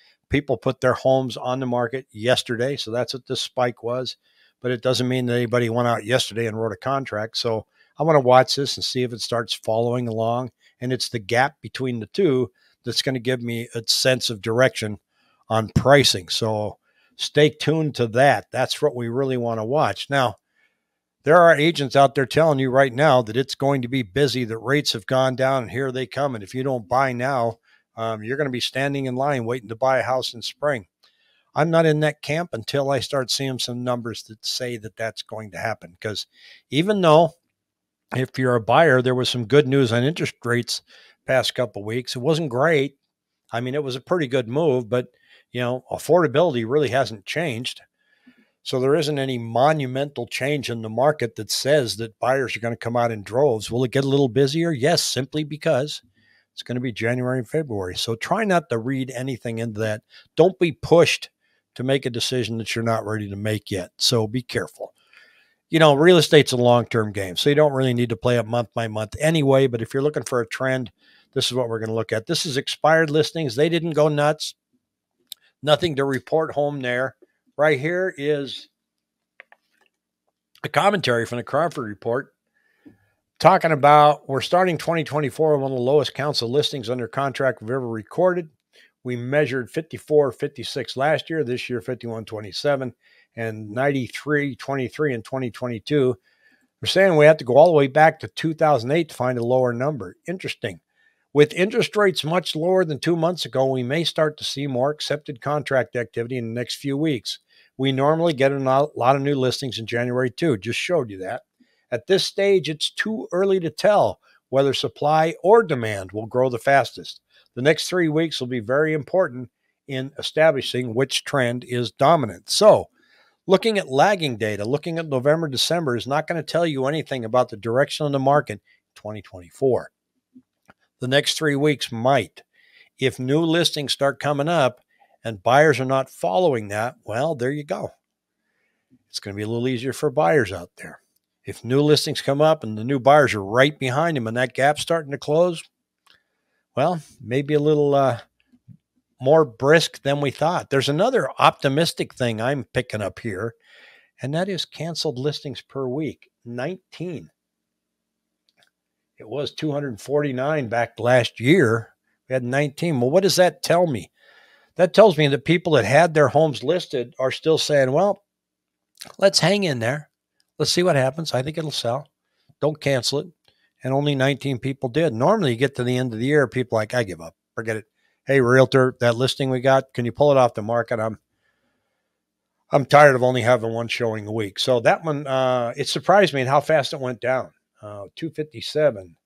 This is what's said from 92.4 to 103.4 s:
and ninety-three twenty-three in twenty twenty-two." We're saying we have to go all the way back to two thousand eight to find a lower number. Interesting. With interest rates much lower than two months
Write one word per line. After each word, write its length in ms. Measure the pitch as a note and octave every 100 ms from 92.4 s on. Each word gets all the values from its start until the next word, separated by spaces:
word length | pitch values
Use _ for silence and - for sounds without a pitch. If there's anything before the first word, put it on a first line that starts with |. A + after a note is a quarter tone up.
| G#2 F2+ D3 C#3 C3 - _ _ _ -
and 340 | A2 A2 G#2+
ninety-three 840 | A2 C#3 C#3 A#2 - - D3 C#3+ B2
twenty-three 580 | - C#3 B2 - D3+
in 80 | A#2+
twenty 300 | - C3 B2+
twenty-two." 640 | - B2 A2+ - D3 B2+ - _ _ _ _ _ _
We're 60 | A2
saying 300 | F3+ G3 D#3+
we 80 | D3
have 100 | D#3
to 60 |
go 140 | B2 B2+
all 80 | E3+
the 80 |
way 140 | D#3 C3
back 340 | C3+ D#3+ D#3
to 80 | -
two 240 | - D#3+
thousand 380 | D#3 D#3 C#3 A#2
eight 180 | D#3+ D#3+
to 60 | -
find 220 | B2 B2
a 60 |
lower 300 | A#2 B2+ B2+
number. 420 | A#2+ C3+ D3 F#2 - -
Interesting. 540 | F3+ C3 - A2+ F2 _ _ _ _ _
With 180 | C#3+ D3
interest 440 | D3+ F#3+ A#3+ E3 G#3
rates 260 | G3+ -
much 320 | D3 F3 E3 D#3
lower 300 | E3+ F#3 F3
than 140 | C#3
two 180 | - E3+
months 260 | E3 F3